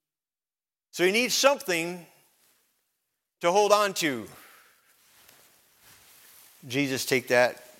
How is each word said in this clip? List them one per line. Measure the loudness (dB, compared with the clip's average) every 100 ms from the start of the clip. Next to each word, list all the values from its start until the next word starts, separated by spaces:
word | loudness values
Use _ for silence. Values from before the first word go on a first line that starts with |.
| _ _ _ _ _ _ _ _ _
So | -2
he | 0
needs | 0 -2
something | 2 2 0 -2 -4 -4 -10 -16 _ _ _ _ _ _ _ _ _ _ _ _ _
to | 0
hold | 2 4
on | 2 2
to. | -2 -4 -4 -10 -18 -20 -20 _ _ _ _ _ _ _ -20 _ _ _ _ -20 -20 _ -20 -20 -20 -20 _ -8
Jesus, | -4 -2 -4 -2
take | -2 0
that. | 2 2 0 -18